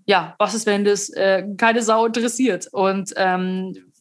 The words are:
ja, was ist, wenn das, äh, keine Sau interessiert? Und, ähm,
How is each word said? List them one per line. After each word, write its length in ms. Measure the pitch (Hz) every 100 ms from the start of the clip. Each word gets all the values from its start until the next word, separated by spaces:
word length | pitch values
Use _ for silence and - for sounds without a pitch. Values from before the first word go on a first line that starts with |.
| -
ja, 300 | 190 165 -
was 140 | 208 220
ist, 100 | 226
wenn 180 | 202
das, 260 | 202 202 -
äh, 340 | - 190 190 190 196
keine 260 | 226 226
Sau 220 | 220 220 226
interessiert? 600 | 233 233 233 254 180 -
Und, 420 | - 190 190 190 -
ähm, 600 | 190 185 185 185 190 - - _